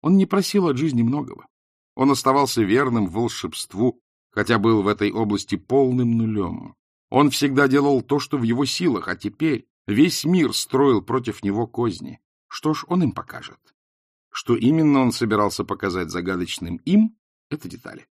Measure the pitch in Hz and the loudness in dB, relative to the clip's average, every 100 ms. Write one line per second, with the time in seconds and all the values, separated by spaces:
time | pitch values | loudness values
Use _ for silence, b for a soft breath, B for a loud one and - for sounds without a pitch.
0 | 151 190 190 202 185 202 170 131 160 123 | 4 2 4 0 0 0 0 0 0 0
1 | 113 143 135 - - _ _ _ _ - | 0 -2 -6 -14 -20 _ _ _ _ -2
2 | 135 135 135 139 135 - 101 117 139 120 | 0 2 2 2 2 0 2 2 2 0
3 | 95 90 117 - - - - 92 120 - | -2 -2 -2 -4 -10 -10 -10 0 0 -2
4 | _ _ _ - 104 113 110 110 98 104 | _ _ _ -6 0 2 2 2 2 0
5 | 107 110 110 101 - 92 _ 131 131 127 | -2 -2 -2 -2 -4 -8 _ 2 2 2
6 | 120 117 113 107 87 - - _ _ _ | 2 0 0 -2 -4 -6 -14 _ _ _
7 | _ - 143 - 143 135 143 139 143 135 | _ 2 2 2 0 2 4 4 4 2
8 | - 143 - 143 113 120 139 - 180 107 | 2 -2 -2 -2 0 0 -2 0 -2 -2
9 | 87 87 104 - 160 127 - _ - 104 | -4 -6 -8 -4 -2 -2 -6 _ -2 4
10 | 170 - - 185 135 - - 131 139 110 | 4 2 0 2 2 -2 -2 2 4 4
11 | 92 123 120 101 98 101 113 - 120 82 | 0 -4 -4 -6 -4 -2 -4 -2 -4 -4
12 | 69 - _ _ _ - 156 156 - 180 | -14 -18 _ _ _ -6 -4 -4 -2 0
13 | 151 - - 110 - - _ _ _ _ | 0 -2 -12 -16 -18 -20 _ _ _ _
14 | _ _ _ - - 120 120 156 156 139 | _ _ _ -14 -2 0 2 4 4 4
15 | 127 - 117 107 101 - 101 98 98 90 | 2 0 -2 0 0 -2 -6 -4 -4 -4
16 | 82 87 87 92 90 - 87 87 - 202 | -6 -6 -6 -4 -6 -8 -8 -8 0 2
17 | 220 _ _ _ _ 151 - - - - | 2 _ _ _ _ -12 -12 -16 -18 -20
18 | _ | _